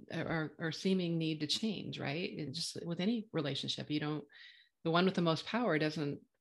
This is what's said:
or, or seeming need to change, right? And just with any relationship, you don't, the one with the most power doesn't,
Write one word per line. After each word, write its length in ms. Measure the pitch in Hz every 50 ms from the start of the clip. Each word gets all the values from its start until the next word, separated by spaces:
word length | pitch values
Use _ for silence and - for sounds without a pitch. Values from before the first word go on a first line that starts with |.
| - - -
or, 380 | 170 160 - 165 165 156 147 - -
or 120 | 170 160
seeming 460 | 151 - - 196 190 190 180 170 170 165
need 220 | 165 156 160 151
to 80 | 151 147
change, 520 | - - - 226 196 - - - 139 143
right? 380 | 135 131 143 165 185 - 220 190
And 160 | 156 139 131
just 240 | 165 165 - - - -
with 140 | 170 170 160
any 280 | 180 202 240 233 208 - -
relationship, 560 | 165 156 143 135 131 - 131 - - 131 -
you 100 | 147 151
don't, 240 | 147 147 151 151 - - - - - - - - - _ _ _ -
the 80 | 165
one 140 | 160 170 180
with 80 | 185 180
the 60 | -
most 240 | 175 165 160 - - -
power 320 | - 226 247 214 160 151
doesn't, 400 | 156 156 156 165 147 143 143 143 - _ _ _